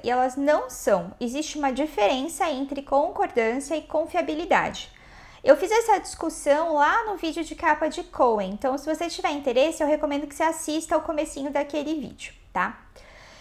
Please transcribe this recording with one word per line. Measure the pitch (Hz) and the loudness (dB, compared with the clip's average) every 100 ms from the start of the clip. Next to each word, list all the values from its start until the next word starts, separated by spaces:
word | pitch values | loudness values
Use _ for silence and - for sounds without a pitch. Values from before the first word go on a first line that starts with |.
| 233 | 0
e | |
elas | 247 254 254 | 0 0 0
não | 277 320 508 | 2 2 0
são. | - - 190 175 - | -4 2 2 0 -6
Existe | 233 277 302 302 | -6 -4 -6 -2
uma | 269 | -2
diferença | 247 302 415 294 262 302 - 349 | 0 -2 2 2 2 -4 -2 -2
entre | 262 277 285 | -2 -6 -8
concordância | 277 277 330 - 370 240 226 262 277 311 | 0 2 2 0 0 2 0 0 -4 -6
e | |
confiabilidade. | 302 311 330 359 320 311 349 214 160 - - - - - - - | -2 -2 0 -2 -2 -4 2 2 0 -6 -14 -20 -20 -20 -20 0
Eu | - 285 | 4 4
fiz | 370 | 6
essa | 440 453 381 | 2 4 2
discussão | - - 330 - 294 294 330 294 | 0 -6 -6 -2 2 2 2 4
lá | 294 415 440 | 4 4 0
no | 359 | -4
vídeo | 330 330 | -4 -4
de | 311 311 | -8 -2
kappa | 330 302 320 | 2 2 0
de | 330 - | -2 -8
Cohen, | - 247 214 190 | 2 4 4 -2
então | 208 262 277 | -2 -2 -2
se | 302 | -2
você | 311 339 | -2 -4
tiver | - 359 | -2 -2
interesse, | 285 277 233 311 320 | -2 0 4 2 2
eu | 294 | 0
recomendo | 302 302 285 294 | 2 0 -2 -6
que | |
você | - | -2
assista | 330 320 - 311 311 311 | -2 0 -4 -4 0 0
ao | |
comecinho | 311 302 302 285 277 | 0 -4 -4 -6 -4
daquele | 277 285 302 285 320 | -2 -2 -4 -4 -4
vídeo, | 233 - - - - | -6 -12 -18 -18 -8
tá? | 180 190 - - - - - - - | -4 -4 -6 -20 -20 -20 -20 -20 -20